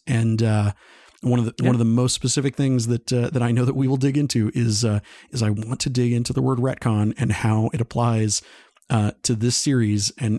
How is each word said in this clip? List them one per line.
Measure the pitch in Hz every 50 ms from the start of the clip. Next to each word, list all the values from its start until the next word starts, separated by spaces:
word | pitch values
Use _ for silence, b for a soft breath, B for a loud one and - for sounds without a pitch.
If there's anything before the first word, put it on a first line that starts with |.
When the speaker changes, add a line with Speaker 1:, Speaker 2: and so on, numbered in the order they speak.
| _
Speaker 1:
And, | - 127 117 113 113 110 110
uh, | 117 110 107 107 104 104 B B B B B B B B B B
one | - 127 120 123
of | 113
the, | 113 - -
Speaker 2:
Yeah. | - 127
Speaker 1:
one | 123
of | 117
the | 117
most | 113 113 123 123 127 -
specific | - - 131 - 151 135 139 -
things | - 139 135 131 123 113 117
that, | 120 113 - -
uh, | 127 123 120 -
that | - 123
I | 120 117
know | 117 120 123
that | 127 135
we | 135 139 127
will | 139
dig | 131 135 143 131 147
into | 147 - - 117 107 107 -
is, | 117 117 117 107 104 120
uh, | 110 104 104 B B B B B B
is | - 123
I | 113 107
want | 104 107 107 110 131 -
to | - 143
dig | 123 123 123 120
into | 120 117 120 - 131
the | 131
word | 131 131 135 120
retcon | 123 131 - - - 120 110 104 107 110 113 -
and | 120 101
how | 101 - - 110 110 110 110 117
it | - 110
applies, | 117 - - 120 120 120 113 110 110 104 104 - B B B B B B B B _ _
uh, | - 110 104 104 - -
to | - - 123
this | 107 113 123 123
series | - - 151 135 123 113 104 104 101 98 - - -
and, | 127 107 107